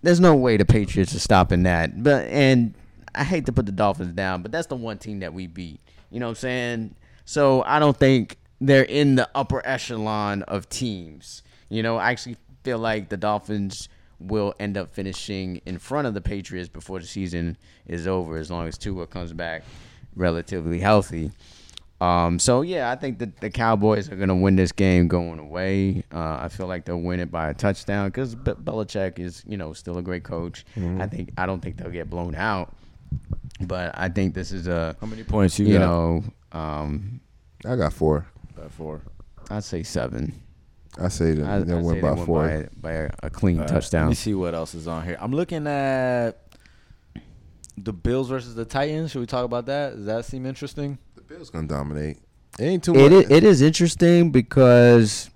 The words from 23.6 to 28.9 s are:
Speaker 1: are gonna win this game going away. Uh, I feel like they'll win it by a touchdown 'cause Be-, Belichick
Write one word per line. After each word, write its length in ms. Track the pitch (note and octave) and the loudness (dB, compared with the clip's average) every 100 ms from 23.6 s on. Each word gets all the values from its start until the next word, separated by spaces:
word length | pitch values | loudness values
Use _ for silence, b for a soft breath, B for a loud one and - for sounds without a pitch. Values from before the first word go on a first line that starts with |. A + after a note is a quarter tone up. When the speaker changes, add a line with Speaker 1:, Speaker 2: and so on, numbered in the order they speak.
| A2+ A2 G#2+ G#2+ G2 | 2 4 4 2 -2
Speaker 1:
are 60 | F#2+ | -4
gonna 180 | F#2+ | 0
win 220 | F#2 F#2+ F#2 | 2 4 4
this 160 | F2+ | 2
game 340 | - F#2+ F2+ F2 | 2 4 6 4
going 320 | F2 E2+ D#2+ | 2 -2 -10
away. 640 | D2+ E2+ F#2+ G2 G2 F#2+ - | -10 -6 -2 0 0 -2 -6
Uh, 260 | E2 D#2+ D2+ | -8 -6 -6
I 80 | E2 | -8
feel 180 | - F#2 | -8 -8
like 200 | F2+ E2+ | -8 -6
they'll 140 | F2 | -6
win 200 | F2 F2+ | -4 -4
it 100 | F2 | -6
by 200 | E2+ D#2 | -4 -6
a 40 | |
touchdown 560 | - G#2 F#2+ - G2+ G2 | -2 -2 -2 -4 -4 -4
'cause 240 | G#2+ C3 | -4 -8
Be-, 160 | A#2 C3+ | -6 -6
Belichick 680 | - - A2 G#2 | -6 -6 -6 -6